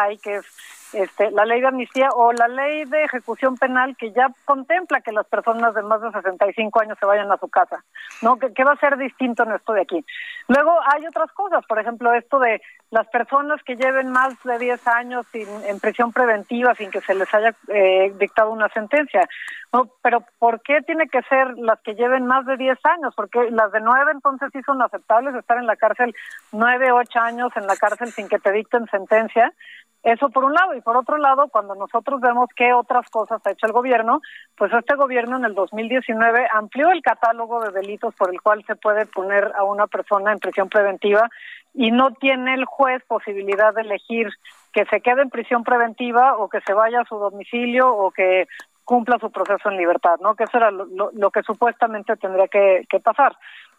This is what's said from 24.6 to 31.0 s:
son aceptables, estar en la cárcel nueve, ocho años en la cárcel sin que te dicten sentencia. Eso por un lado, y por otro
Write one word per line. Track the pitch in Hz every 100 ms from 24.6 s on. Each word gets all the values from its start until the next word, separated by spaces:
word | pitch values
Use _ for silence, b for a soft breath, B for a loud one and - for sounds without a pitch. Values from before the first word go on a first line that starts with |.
son | 247 262
aceptables, | 226 190 - 226 277 254
estar | - 240
en | 240
la | 208
cárcel | 220 208 240 B B B _
nueve, | 214 240 247 262
ocho | 247 233 240
años | 233 233 247
en | 226 196
la | 190
cárcel | 208 208 240
sin | 220 196
que | 208
te | 202
dicten | 208 214 240 220
sentencia. | 196 190 220 220 226 254 B B B _ _
Eso | 226 233 269
por | 262
un | 269
lado, | 320 370
y | 262
por | 226
otro | 247